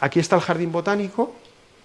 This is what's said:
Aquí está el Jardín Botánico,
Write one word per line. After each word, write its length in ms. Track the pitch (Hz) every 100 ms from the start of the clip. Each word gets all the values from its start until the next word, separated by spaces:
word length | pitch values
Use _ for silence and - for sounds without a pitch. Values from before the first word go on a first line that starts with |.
Aquí 180 | 139 165
está 160 | 160 180
el 60 |
Jardín 320 | - 160 170
Botánico, 600 | 165 170 208 196 233 247 - - _ _ _